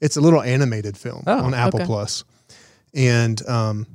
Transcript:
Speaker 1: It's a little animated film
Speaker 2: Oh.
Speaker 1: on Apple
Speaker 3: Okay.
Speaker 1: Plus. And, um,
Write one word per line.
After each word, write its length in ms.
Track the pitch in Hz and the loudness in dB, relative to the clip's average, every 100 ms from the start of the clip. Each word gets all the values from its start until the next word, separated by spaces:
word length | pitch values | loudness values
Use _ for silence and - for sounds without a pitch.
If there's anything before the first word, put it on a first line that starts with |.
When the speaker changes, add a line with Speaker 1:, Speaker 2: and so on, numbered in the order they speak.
Speaker 1:
It's 160 | 151 147 | -4 2
a 40 | |
little 220 | 160 156 | 4 4
animated 540 | 123 131 131 110 104 101 | 2 0 0 -2 -6 -10
film 260 | - - - | -12 -8 -2
Speaker 2:
Oh. 180 | 185 | 0
Speaker 1:
on 80 | 131 | 0
Apple 260 | 127 127 120 | 0 0 0
Speaker 3:
Okay. 60 | 175 | -2
Speaker 1:
Plus. 380 | 107 104 - - _ _ - _ _ _ | -4 -4 -8 -12 _ _ -20 _ _ _
And, 520 | 139 123 117 117 107 - | 0 4 4 2 -2 -4
um, 380 | 117 110 107 107 | -2 -2 -4 -8